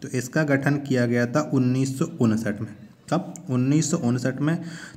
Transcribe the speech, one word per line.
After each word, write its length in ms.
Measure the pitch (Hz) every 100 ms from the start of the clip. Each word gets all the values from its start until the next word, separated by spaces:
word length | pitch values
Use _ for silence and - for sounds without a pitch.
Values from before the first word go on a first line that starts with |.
तो 60 | 131
इसका 340 | 127 123 156 151
गठन 320 | 139 139 143
किया 260 | 139 127 120
गया 200 | 120 120
था 140 | 143 151
उन्नीस 440 | 135 123 131 135 131
सौ 60 | 165 -
उनसठ 380 | 120 110 104 107
में। 80 | 104 - - - -
कब? 240 | 160 - - -
उन्नीस 400 | 123 127 151 160
सौ 60 | 180
उनसठ 400 | 120 123 131 131
में। 180 | 147 170 - - -